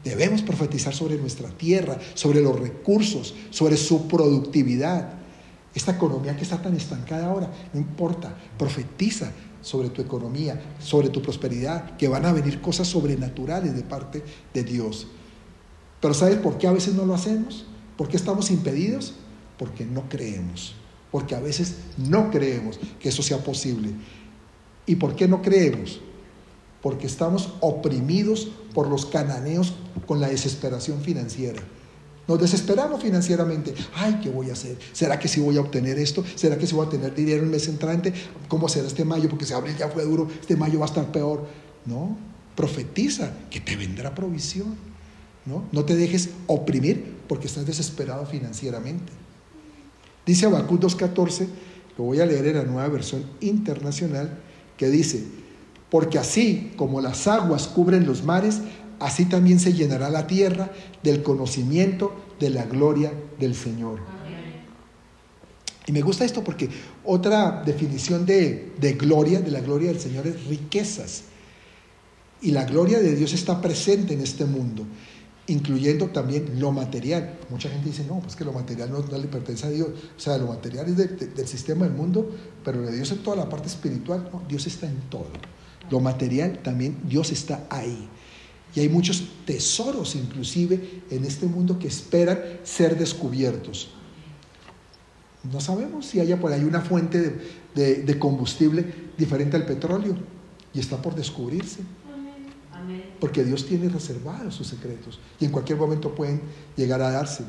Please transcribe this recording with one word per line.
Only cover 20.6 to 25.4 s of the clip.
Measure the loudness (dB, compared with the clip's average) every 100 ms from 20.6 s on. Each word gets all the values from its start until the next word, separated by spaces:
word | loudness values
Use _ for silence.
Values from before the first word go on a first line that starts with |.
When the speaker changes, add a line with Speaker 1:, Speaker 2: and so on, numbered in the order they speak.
| -12 -14 -20 -20 -6
Speaker 1:
porque | -4 -2
a | -4
veces | -4 -2 -2 -4 -10 -4
no | 4 6 6
creemos | 4 2 0 -4 -8 -12 -6
que | -4
eso | -2
sea | 0 0
posible. | -2 -4 -2 -2 -4 -6 -12 -18 -20 -20 -20 -20 -20 -14 2
¿Y | 2
por | 2 4
qué | 6
no | 6